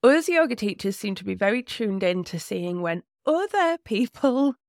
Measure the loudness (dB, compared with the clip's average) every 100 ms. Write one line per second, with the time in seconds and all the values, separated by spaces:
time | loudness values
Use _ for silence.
0 | 6 6 4 2 2 0 -4 -4 -6 -4
1 | -6 -6 -6 -2 0 0 -4 -6 -4 0
2 | 0 0 -4 -8 -6 -6 -4 -4 -4 -4
3 | -8 _ -2 0 0 0 0 0 -4 -2
4 | -2 0 0 2 0 0